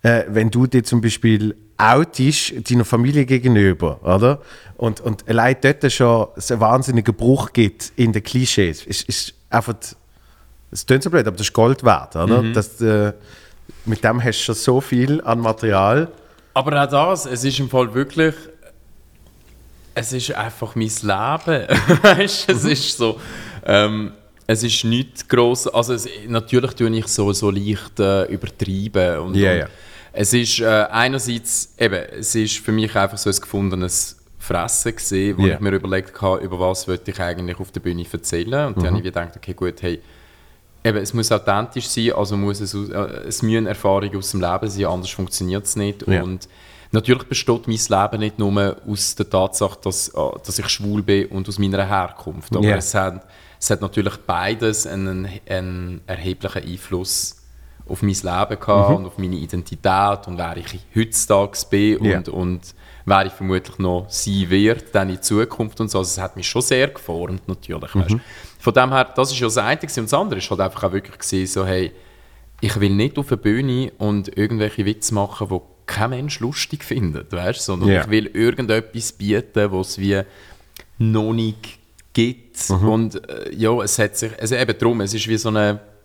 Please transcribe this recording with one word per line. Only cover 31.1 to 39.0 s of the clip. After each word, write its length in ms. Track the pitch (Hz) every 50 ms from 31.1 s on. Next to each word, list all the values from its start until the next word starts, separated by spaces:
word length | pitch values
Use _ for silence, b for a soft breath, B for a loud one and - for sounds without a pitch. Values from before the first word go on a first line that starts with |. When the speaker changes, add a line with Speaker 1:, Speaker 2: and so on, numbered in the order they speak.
| 135 135 113 123 120 117 - - - - - - _ -
Speaker 2:
eben, 240 | 120 107 95 87 - - - -
es 160 | 110 - -
ist 240 | 113 110 107 - -
für 140 | - -
mich 220 | 110 110 110 107 -
einfach 240 | 101 98 98 - 101
so 120 | - 104
ein 60 | 95
gefundenes 840 | - - - - 101 98 95 92 90 90 87 - - - - - _ _ _ - -
Fressen 560 | - - 87 87 87 - - - - 120 113
gewesen, 440 | - - - 98 95 98 101 95 90
wo 80 | 98
Speaker 1:
Ja. 80 | 95 80
Speaker 2:
ich 60 | -
mir 120 | 104 101
überlegt 480 | 98 95 - 95 95 95 92 - - -
habe, 240 | 101 95 95 - -
über 160 | 92 92 87
was 260 | 92 92 95 - -
wollte 240 | - 92 87 - -
ich 100 | 95 -
eigentlich 380 | 87 87 87 90 90 87 90 -
auf 140 | 95 -
der 80 | - 90
Bühne 240 | - 90 87 85 85 -
erzählen. 540 | - 85 - - - 85 - 113 127 143 147 135
Und 80 | 98
dann 60 | 95 90
Speaker 1:
Mhm. 40 | 92
Speaker 2:
habe 100 | 90
ich 60 | 107